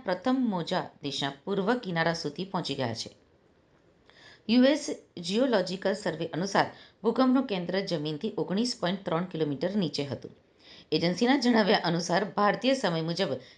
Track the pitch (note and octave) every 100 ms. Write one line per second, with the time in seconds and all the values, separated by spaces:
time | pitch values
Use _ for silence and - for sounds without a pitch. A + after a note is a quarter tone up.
0 | G3 F3+ C4 C4 A#3+ F#3 D#3 F3+ C#3 -
1 | C#3+ C3+ C#3 C#3 - G3 F#3+ B3 F#3 E3+
2 | E3 E3 D3 D3 F#3 F3+ D3+ C3 B2 A2+
3 | - - _ _ _ _ _ _ _ _
4 | _ - - - - A#3+ C4 D4 - -
5 | - - E3+ G#3 C4 G#3+ F3 F#3+ F#3+ G3
6 | F3+ D#3+ E3+ D3+ F#3+ F#3+ C#3+ - - _
7 | G#3+ A#3 C4 C4 C4+ F#3+ F3 F#3+ G3 E3
8 | D3+ D3+ A3 - D#3 F#3+ A#3+ - E3+ F#3+
9 | - E3 F#3 D#3+ D3+ C#3 F#3 G#3 D#3+ C#3+
10 | C#3 A#2+ - - _ _ - - - D#3
11 | E3+ F3+ A#3+ C#4 A#3+ A3+ F#3 F#3+ F3 E3+
12 | F3 F3+ F#3+ - G3+ G3 B3+ C4 G3 E3
13 | E3 E3+ F3+ B2 -